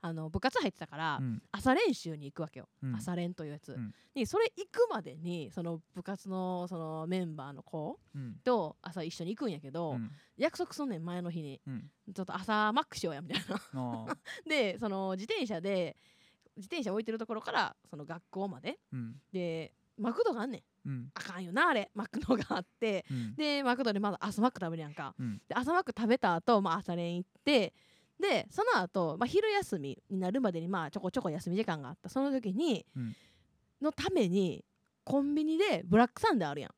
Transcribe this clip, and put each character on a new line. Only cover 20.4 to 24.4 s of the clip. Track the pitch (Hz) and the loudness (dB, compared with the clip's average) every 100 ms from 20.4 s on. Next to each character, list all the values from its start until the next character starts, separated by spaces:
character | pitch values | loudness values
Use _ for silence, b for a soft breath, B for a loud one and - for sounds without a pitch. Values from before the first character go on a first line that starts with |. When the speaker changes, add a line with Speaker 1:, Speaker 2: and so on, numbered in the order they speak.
Speaker 1:
あ | 240 | -2
ん | |
ね | 202 | -6
ん。 | _ _ - | _ _ -6
Speaker 2:
う | |
ん。 | 131 123 | -6 -6
Speaker 1:
あ | - | -10
か | - 180 | -8 -8
ん | |
よ | 180 | -2
な、 | 196 339 | 4 4
あ | |
れ。 | 254 202 | 4 0
マ | 208 220 | -6 -6
ク | 226 | -4
ド | - 254 | 2 2
が | - | 2
あ | - | -2
っ | 180 _ | -4 _
て。 | 226 196 - | 0 0 -2
Speaker 2:
う | |
ん。 | 131 156 | -4 -4
Speaker 1:
で、 | 226 302 285 | -2 0 2
マ | 269 247 | 2 2
ク | |
ド | 240 | 2
で | 202 | 2
ま | 208 | 0
だ | 185 | 0
朝 | 196 202 | -2 2